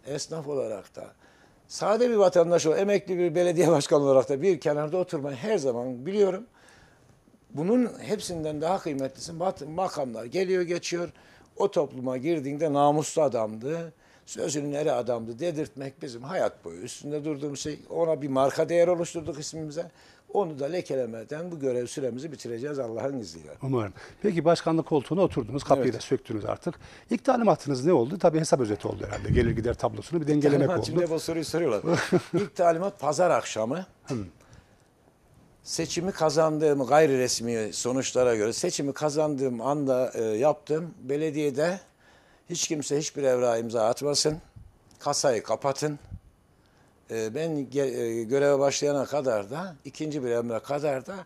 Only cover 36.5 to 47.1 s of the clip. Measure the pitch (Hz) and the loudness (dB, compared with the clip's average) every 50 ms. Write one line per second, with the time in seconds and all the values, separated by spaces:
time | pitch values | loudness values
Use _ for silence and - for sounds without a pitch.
36.5 | 156 151 156 156 147 139 135 117 139 151 160 151 135 131 127 120 - - 113 117 | 2 2 4 4 4 2 2 4 6 6 8 6 6 2 2 0 0 -2 -2 -2
37.5 | 120 113 110 104 - - - 120 127 135 123 - - 127 127 123 117 110 104 113 | -2 -2 -2 -4 -6 -4 -4 -2 -2 0 -2 0 2 4 4 4 4 4 2 0
38.5 | 113 - - 151 135 - 147 139 131 - 151 151 139 151 156 151 147 131 135 131 | 0 -2 -2 -2 -2 -2 -4 -4 -2 -2 -2 -2 0 0 0 0 0 0 -2 -2
39.5 | 123 117 113 131 147 151 143 135 131 127 127 113 - 117 113 110 107 107 131 151 | -2 -2 -2 -2 0 0 2 2 2 2 0 0 -2 -2 -2 0 0 2 2 2
40.5 | 147 - - - 147 156 175 165 - - - 127 139 147 156 160 147 151 151 147 | 2 2 -2 -4 -4 -4 -4 -8 -12 -16 -6 -4 -2 -2 -2 -2 -2 0 -2 -2
41.5 | 131 127 151 170 185 190 - _ _ _ _ _ - _ _ _ _ _ _ _ | 0 0 0 0 0 -4 -10 _ _ _ _ _ -20 _ _ _ _ _ _ _
42.5 | 175 165 - - 165 151 139 - 147 143 156 - - - 139 131 127 123 123 123 | -6 -4 -2 -2 -2 -4 -4 -2 -2 -2 -2 -4 -6 0 2 2 2 4 4 2
43.5 | 117 117 117 117 107 120 110 113 127 - 131 147 143 139 - 151 151 160 - - | 2 0 -2 -2 0 0 2 2 0 0 -2 -2 0 2 2 0 0 -2 -10 -18
44.5 | _ - - - _ _ _ _ _ _ - 147 143 - - 147 120 107 - - | _ -20 -20 -20 _ _ _ _ _ _ -4 -2 -2 2 2 2 2 2 0 -2
45.5 | 113 110 - 143 131 - - 151 147 139 - - - - _ - _ _ _ _ | -4 -2 0 -2 -2 0 -2 -4 -4 -6 -10 -16 -16 -16 _ -20 _ _ _ _
46.5 | _ _ _ _ _ _ _ _ _ _ _ _ | _ _ _ _ _ _ _ _ _ _ _ _